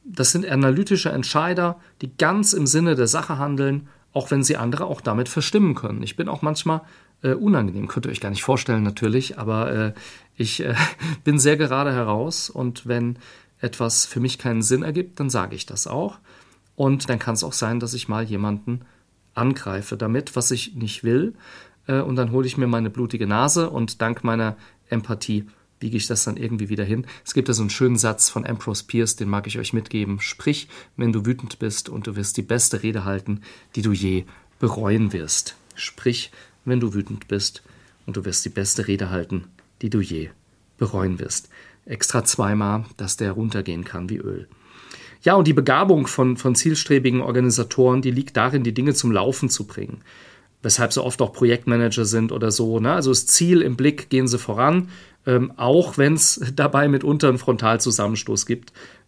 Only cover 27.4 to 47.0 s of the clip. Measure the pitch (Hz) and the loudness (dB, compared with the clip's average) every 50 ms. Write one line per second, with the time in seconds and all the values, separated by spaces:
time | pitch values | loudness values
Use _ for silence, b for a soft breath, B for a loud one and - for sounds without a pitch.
27.4 | 127 - 117 113 107 101 - - 131 123 123 107 - 110 107 - - - - 117 | 0 2 0 0 0 -2 0 2 2 2 4 4 2 2 2 2 0 0 0 -2
28.4 | 113 - 117 104 - 113 101 - - - - 113 113 104 - - 107 101 101 104 | -4 -4 -6 -6 -4 -6 -6 -6 -6 -4 0 0 0 0 0 -4 -2 -2 -2 -2
29.4 | 104 107 107 117 113 - - 113 110 - - 107 104 98 98 98 - - - - | -2 -4 -6 -6 -6 -4 -4 -4 -4 -2 -4 -4 -2 -2 -4 -4 -6 -8 -8 -4
30.4 | - 143 147 - - B B B B B B - 120 117 110 110 104 117 123 127 | -2 -2 -2 -2 -4 B B B B B B -2 0 0 0 0 0 0 -2 -2
31.4 | 127 107 - - 113 107 107 - - - - 110 101 117 98 104 98 - - - | -4 -12 -10 -6 -6 -4 -4 -6 -8 -8 -8 -8 -8 -8 -6 -6 -6 -4 -4 -4
32.4 | - - 117 117 - - - 101 - 110 107 107 95 98 98 95 - - 104 104 | -2 -2 0 0 2 0 0 0 -2 -2 -2 -2 -4 -4 -4 -4 -4 -4 -6 -6
33.4 | B B B B B B B 110 104 110 101 92 98 95 92 92 92 b b b | B B B B B B B -2 0 0 0 2 0 0 0 0 -2 b b b
34.4 | b b b - 123 110 110 107 107 98 107 113 110 101 101 87 78 78 - - | b b b -2 -2 -2 -2 0 0 2 2 2 2 0 0 -4 -6 -4 -4 -4
35.4 | - - - - _ - - - - - - - - 127 120 - - - b b | -4 -6 -10 -18 _ -20 -16 -14 -14 -14 -8 -2 -2 0 0 -2 -4 -12 b b
36.4 | b b b b b 127 127 123 120 107 98 101 98 - 107 104 - - 101 98 | b b b b b -2 0 0 0 0 -2 -2 -4 -4 -6 -10 -8 -4 -4 -2
37.4 | 95 - - - _ b b b b b b b b - 95 101 92 98 90 - | -4 -4 -8 -10 _ b b b b b b b b -8 -8 -6 -4 -4 -4 -4
38.4 | - 101 - 98 98 - - - 98 - 98 95 98 90 92 90 85 - 98 90 | -4 -4 -4 -4 -2 -2 -2 -2 -2 -2 -2 -2 -2 -2 -4 -4 -4 -4 -6 -6
39.4 | - - _ _ _ _ _ - - 107 113 107 92 - 87 78 78 78 - _ | -8 -8 _ _ _ _ _ -8 -6 -2 0 0 0 -2 -4 -8 -8 -10 -12 _
40.4 | _ _ _ _ _ _ _ - 113 98 - 95 95 92 92 - - - - - | _ _ _ _ _ _ _ -4 -4 -2 -2 0 -2 -2 -2 -4 -6 -6 -6 -8
41.4 | - - B B B B B B B - 117 104 - - - 113 104 - - - | -8 -10 B B B B B B B -12 -8 -4 -2 0 0 2 2 2 2 2
42.4 | 107 101 104 107 104 101 104 110 110 - - - 104 95 - - 110 98 92 113 | 2 2 2 0 0 0 -2 -2 -4 -8 -10 -10 -6 -6 -4 -2 -2 -4 -2 -2
43.4 | 113 110 110 101 92 92 82 85 90 - - 87 90 90 - 82 - - 50 - | -4 -4 -2 -4 -4 -4 -6 -8 -8 -10 -10 -8 -6 -6 -6 -6 -6 -6 -8 -8
44.4 | - - B B B B B B B B B B B B B B B 170 190 196 | -10 -16 B B B B B B B B B B B B B B B 6 6 8
45.4 | 165 156 143 151 139 139 131 151 196 190 175 151 127 - - - 127 127 123 - | 8 6 6 4 4 4 4 4 6 6 6 6 4 0 0 2 2 2 2 2
46.4 | - 131 123 - - 165 156 147 - - 147 135 | 2 2 2 2 2 2 0 0 2 4 4 4